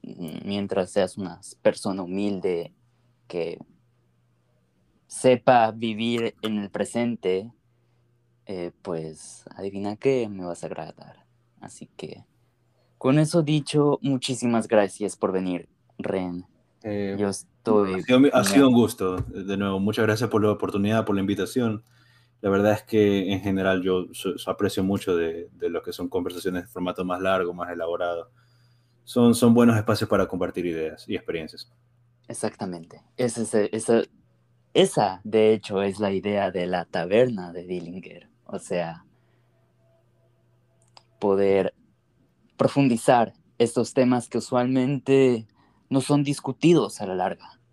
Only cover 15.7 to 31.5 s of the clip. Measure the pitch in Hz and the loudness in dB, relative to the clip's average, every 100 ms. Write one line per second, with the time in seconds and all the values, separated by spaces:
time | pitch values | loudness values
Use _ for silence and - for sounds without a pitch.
15.7 | _ _ - 95 95 90 87 92 _ _ | _ _ -10 -6 -4 -4 -8 -12 _ _
16.7 | _ 110 104 101 98 101 95 - _ - | _ -8 -6 -4 -2 -2 -4 -12 _ 2
17.7 | 107 98 92 87 127 139 131 98 101 135 | 2 2 -2 2 6 6 4 4 6 8
18.7 | 120 107 - 92 92 - 98 95 98 101 | 6 4 0 -4 -4 -6 -8 -6 -2 -2
19.7 | 95 101 110 110 107 117 110 107 101 90 | 0 0 2 2 2 2 2 2 2 -2
20.7 | 101 101 113 107 98 98 101 92 127 117 | 0 0 0 0 -2 0 -2 -2 -2 -2
21.7 | 107 _ _ _ _ _ _ 98 98 104 | -2 _ _ _ _ _ _ 0 2 4
22.7 | 104 - 110 104 98 92 98 98 95 95 | 2 0 2 4 2 0 -2 -2 0 0
23.7 | 95 92 92 87 - 95 - - 92 101 | 0 0 -2 -4 -8 -8 -6 -6 -2 -2
24.7 | 101 95 98 - 87 82 82 85 - 85 | 0 0 -2 0 0 -2 -6 -12 -8 -6
25.7 | 85 90 87 87 92 87 87 92 90 - | -6 -8 -8 -6 -4 -6 -6 -6 -6 -8
26.7 | 92 90 90 92 90 95 95 90 87 87 | -6 -6 -4 -6 -4 0 0 -2 -6 -10
27.7 | 85 85 87 87 85 80 _ _ _ _ | -8 -6 -4 -4 -4 -10 _ _ _ _
28.7 | _ _ _ - 127 120 117 120 117 120 | _ _ _ -6 4 4 6 6 8 6
29.7 | 113 107 107 107 98 92 90 87 - 87 | 4 2 0 2 0 0 -2 -6 -4 -6
30.7 | 80 78 78 - 95 - 85 78 | -4 -6 -10 -8 -8 -6 -10 -10